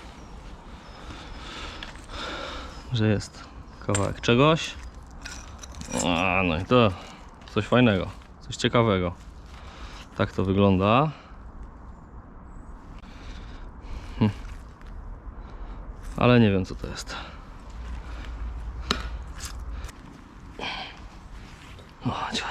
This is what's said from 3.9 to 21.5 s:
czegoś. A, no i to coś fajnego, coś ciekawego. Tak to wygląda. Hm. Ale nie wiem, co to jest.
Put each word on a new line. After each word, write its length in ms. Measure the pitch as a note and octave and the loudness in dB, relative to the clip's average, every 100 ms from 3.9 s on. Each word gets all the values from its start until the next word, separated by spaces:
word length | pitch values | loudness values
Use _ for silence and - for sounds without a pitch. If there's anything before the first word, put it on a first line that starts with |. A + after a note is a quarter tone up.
| G2+ G2 G2+ | 2 2 0
czegoś. 540 | - A#2+ D3 D#3+ - - - - - - - - - - - - - - F2 | 4 8 8 6 2 -8 -12 -14 -14 -14 -12 -12 -12 -14 -12 -12 -4 0 2
A, 360 | E2 F#2+ F2+ | 4 4 4
no 140 | F2+ D#2+ | 4 2
i 80 | F#2+ | 6
to 260 | B2+ A2 F2 - - - - - | 8 8 6 -8 -14 -16 -16 -4
coś 120 | G#2+ G2+ | -2 4
fajnego, 420 | A#2+ B2 F#2+ D#2+ - - - | 8 8 6 2 -6 -16 -16
coś 140 | - - | -12 0
ciekawego. 580 | B2 B2 A2+ F#2+ F2 - - - - - - - - - - - | 4 6 6 6 4 -2 -12 -16 -14 -14 -14 -12 -12 -12 -14 -2
Tak 140 | G2+ | -2
to 120 | - F#2+ | 2 4
wygląda. 680 | F#2+ G2+ F#2 G2 A#2+ D#3 - - - - - - - - - - - - - - - - - - - - - - - - - - - - - - - | 6 8 8 8 6 4 0 -14 -16 -14 -14 -14 -14 -16 -16 -16 -18 -16 -16 -16 -16 -14 -14 -14 -14 -14 -14 -12 -12 -12 -12 -12 -12 -10 -8 -8 2
Hm. 100 | G#2+ - - - - - - - - - - - - - - - - - - - | 2 2 -8 -10 -14 -14 -12 -12 -10 -10 -12 -12 -12 -10 -10 -10 -10 -10 -6 4
Ale 220 | B2 B2 | 8 10
nie 120 | G#2+ | 10
wiem, 140 | G2 F#2 | 6 2
co 100 | - | -4
to 120 | - | -6
jest. 280 | - - - - - - - - - - - - - - - - - - - - - - - - - - - - - - - - - - - - - - - - - - - - - - | -8 -8 -8 -10 -12 -14 -14 -12 -10 -8 -8 -8 -8 -8 -6 -6 -6 -6 -6 -2 -2 -2 -6 -8 -8 -8 -8 -8 -8 -10 -12 -16 -16 -16 -16 -16 -8 -6 -6 -8 -12 -14 -14 -14 -14 -14